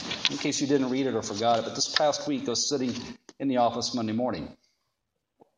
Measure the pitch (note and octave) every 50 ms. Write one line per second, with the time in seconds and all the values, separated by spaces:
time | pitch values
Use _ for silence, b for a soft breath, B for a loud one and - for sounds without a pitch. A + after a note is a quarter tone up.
0 | - - - - - - C#3 C#3+ - D3+ C3+ - D3+ C3 C#3+ C#3 C3 B2+ B2+ C3
1 | C3+ C3 A2+ A2+ G#2+ - G#2+ G2+ A2+ A#2 A#2 A2+ A2+ - - - - - - -
2 | D#3+ D3 C#3 - - D3 C#3+ B2+ C#3 B2 A#2 - - - D3 C3+ B2+ B2 A2 -
3 | - - - - _ - - - C3+ C#3 B2+ B2 A#2+ A2+ A2 A#2+ A2+ - - B2
4 | A2 A2 G#2+ A2+ B2 B2 G#2 D#2+ - - - - _ _ _ _ _ _ _ _
5 | _ _ _ _ _ _ _ _ - - _